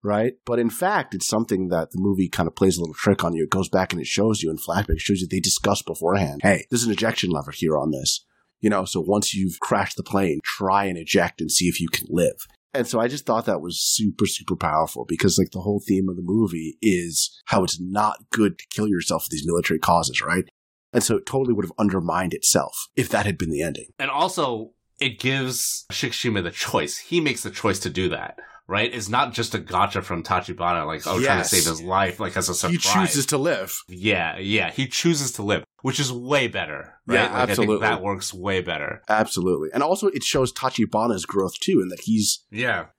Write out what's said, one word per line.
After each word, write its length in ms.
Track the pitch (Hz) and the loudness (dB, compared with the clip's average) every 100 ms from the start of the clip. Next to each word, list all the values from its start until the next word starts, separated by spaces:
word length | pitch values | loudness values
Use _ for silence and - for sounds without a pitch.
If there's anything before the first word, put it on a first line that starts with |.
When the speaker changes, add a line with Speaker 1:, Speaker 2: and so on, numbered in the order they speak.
Speaker 1:
Right? 320 | 104 104 117 - | 2 2 2 -2
But 140 | - 120 | -2 2
in 100 | 117 | 2
fact, 440 | - 180 208 - | 2 0 0 -2
it's 120 | 92 - | -4 0
something 420 | 110 117 95 92 | 0 2 0 2
that 220 | 87 80 | 0 0
the 80 | 92 | 0
movie 280 | 98 95 90 | 2 2 0
kind 180 | - 82 | 0 -2
of 60 | |
plays 220 | - 95 87 | 4 2 4
a 40 | |
little 140 | 82 | -4
trick 300 | 76 - 98 | 0 2 4
on 80 | - | 2
you. 100 | 82 | 0
It 60 | 78 | 0
goes 180 | 95 90 | 0 2
back 240 | 95 92 | 0 0
and 80 | 87 | -2
it 40 | 65 | -2
shows 360 | - 107 107 | 2 2 2
you 80 | 80 | 0
in 60 | 78 | -4
flashback, 320 | - 87 101 | -2 -2 0
it 100 | 82 | 0
shows 200 | - 98 | 2 0
you 60 | 87 | 0
they 140 | 95 | 0
discuss 420 | 90 - 107 101 | 0 0 2 0
beforehand, 580 | - 82 82 101 82 71 | -2 -2 0 2 0 2
"Hey, 240 | - 92 - | 2 2 2
there's 140 | 120 | 0
an 80 | 117 | 0
ejection 380 | 101 110 110 95 | 2 0 0 0
lever 200 | 80 69 | -2 -4
here 240 | - 82 76 | -2 0 2
on 120 | 76 | 0
this." 320 | 73 71 - _ _ _ _ | -2 -2 -4 _ _ _ _
You 100 | 104 | -2
know, 140 | 101 | 0
so 160 | 92 95 | -2 -4
once 340 | 85 104 - | 2 2 2
you've 240 | 101 95 85 | 0 -2 -2
crashed 360 | - 107 98 - | 0 0 0 -4
the 60 | |
plane, 380 | - 98 95 73 | -2 0 2 0
try 400 | - - 98 98 | -4 -4 2 2
and 140 | 101 87 | 2 -4
eject 420 | 82 101 85 - | 2 2 2 -2
and 100 | 80 | -2
see 160 | - 90 | 2 2
if 140 | - | 0
you 80 | 85 | -2
can 180 | - - | -4 -2
live. 360 | 85 85 - - _ _ | 2 2 0 -16 _ _
And 120 | 135 120 | -4 -2
so 140 | 120 | 0
I 80 | 120 | 0
just 160 | 143 | -2
thought 220 | - 113 117 | -2 0 0
that 140 | 85 | -2
was 180 | 82 85 | -4 -4
super, 460 | - - 107 - 98 | -2 0 0 2 0
super 280 | - - | 0 -4
powerful 500 | 87 80 78 78 - 60 | -2 2 2 0 -4 -6
because, 300 | 82 98 87 | 2 2 4
like, 140 | 87 | 2
the 80 | 92 | 0
whole 180 | 92 101 | -2 -2
theme 280 | - 95 95 | 2 2 2
of 80 | 90 | -2
the 60 | |
movie 540 | 90 107 107 82 80 - | -2 2 2 -2 -8 0
is 580 | 110 90 87 78 - - - | 2 2 0 -4 -4 -6 0
how 180 | 110 | 0
it's 160 | 90 80 | 2 -2
not 500 | 90 101 107 - _ | -2 0 0 -2 _
good 280 | - 101 - | 2 2 0
to 80 | - | -10
kill 180 | - 104 | -2 0
yourself 360 | 92 - 82 | 0 0 -2
for 40 | - | -2
these 160 | 78 76 | -6 0
military 320 | 85 85 80 | 0 0 0
causes, 420 | 87 85 80 - | 4 4 4 -2
right? 220 | - 90 - _ _ _ _ | 0 -2 -2 _ _ _ _
And 100 | 123 | 0
so 140 | - 104 | 2 0
it 100 | - | 0
totally 280 | 135 127 | -2 2
would 100 | 104 | 0
have 80 | 90 - | -2 0
undermined 560 | 104 92 85 82 92 | 2 2 0 -2 -2
itself 540 | - - 95 69 - - | 0 2 2 0 -6 -4
if 140 | - 123 | -2 0
that 180 | 107 101 | 2 0
had 120 | 82 | -2
been 120 | 85 | -2
the 120 | 73 | -2
ending. 240 | 82 71 - - | -2 -6 -14 -8
Speaker 2:
And 120 | 139 | -4
also, 600 | 139 180 180 143 113 113 _ _ _ | 0 0 0 -2 -2 -8 _ _ _
it 180 | 135 107 | -4 -2
gives 680 | 131 135 127 123 - - - | -2 0 -2 -2 -4 -4 -8
Shikishima 520 | - 127 - 123 104 | -4 -4 -2 -2 0
the 80 | 85 | -4
choice. 480 | - - - 73 - | -6 -2 0 -2 -6
He 220 | - 170 | -2 0
makes 220 | 151 120 | 0 -2
the 80 | 104 | -6
choice 280 | - 107 95 | -2 0 0
to 100 | 95 | -2
do 180 | 78 90 | -2 -2
that, 280 | 76 - - - - - | -2 -8 -12 -20 -20 -4
right? 260 | 98 107 | -2 -2
It's 160 | 120 98 | -4 -2
not 240 | 120 131 | 0 0
just 220 | 117 117 | -2 -4
a 40 | 104 | -4
gotcha 440 | 78 90 98 98 | -2 0 2 0
from 200 | 87 87 | -4 -6
Tachibana, 640 | 82 92 - 87 87 87 76 | 0 -2 -2 -4 0 0 -2
like, 200 | 78 80 | -4 -2
"Oh, 60 | 92 | 0
trying 0 | |
to 40 | 135 131 | 2 2
Speaker 1:
Yes. 60 | 110 | 2
Speaker 2:
save 140 | 98 | 2
his 160 | 80 80 | 2 -2
life," 400 | 87 95 98 - | 0 2 2 -2
like, 160 | 98 95 | -4 -2
as 120 | 90 | -2
a 40 | |
surprise. 180 | 87 87 | 0 0
Speaker 1:
He 60 | 87 | 2
chooses 480 | - 196 185 143 135 | 2 2 2 0 0
to 120 | 147 | 0
live. 400 | 160 120 95 - - | 2 0 -4 -10 -12
Speaker 2:
Yeah, 480 | 90 101 95 82 82 | -4 0 2 0 -4
yeah. 320 | 98 107 85 | -2 0 0
He 160 | 104 131 | -4 -4
chooses 440 | - 170 156 135 | 0 2 2 -2
to 100 | - | -4
live, 200 | 101 90 - _ | -2 -2 -2 _
which 180 | 131 131 | -4 -2
is 100 | 135 | -4
way 380 | 123 123 143 120 | -4 0 0 2
better, 460 | 95 80 71 - - - | -2 -6 -8 -12 -16 0
right? 100 | 117 | 2
Speaker 1:
Yeah, 60 | |
Speaker 2:
Like, 260 | 113 117 123 | 2 0 0
Speaker 1:
absolutely. 260 | 101 107 107 | 2 2 2
Speaker 2:
I 20 | 107 | 2
think 80 | 113 | 0
that 40 | |
works 300 | 98 95 - | -4 -4 -6
way 300 | 95 98 95 | -6 -2 -2
better. 400 | 87 78 73 - - | -2 -4 -4 -8 0
Speaker 1:
Absolutely. 580 | 107 110 - 90 82 78 | 2 2 0 0 0 0
And 80 | 127 | 0
also, 240 | 147 190 202 | 2 2 0
it 160 | 139 | 0
shows 280 | - 143 127 | -2 0 0
Tachibana's 720 | - 131 - 110 107 117 95 - | 0 -2 0 0 2 0 -2 -2
growth, 340 | 98 92 - | -2 -2 -2
too, 200 | - 175 | 2 2
in 60 | 92 | 2
that 120 | 87 | -6
he's 440 | - 110 104 - _ | 0 2 2 -2 _
Speaker 2:
Yeah. 360 | 107 123 98 78 | -4 -2 -2 -6